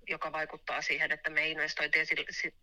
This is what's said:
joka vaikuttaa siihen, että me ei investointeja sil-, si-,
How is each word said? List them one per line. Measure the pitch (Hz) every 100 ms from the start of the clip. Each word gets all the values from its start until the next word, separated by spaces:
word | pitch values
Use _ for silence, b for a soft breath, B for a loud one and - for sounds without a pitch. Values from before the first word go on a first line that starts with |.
| -
joka | 160 160
vaikuttaa | 156 156 160 - 131
siihen, | - 139 147
että | 147 -
me | 151
ei | 156
investointeja | 156 156 - 151 156 151
sil-, | 151 151
si-, | - 170 -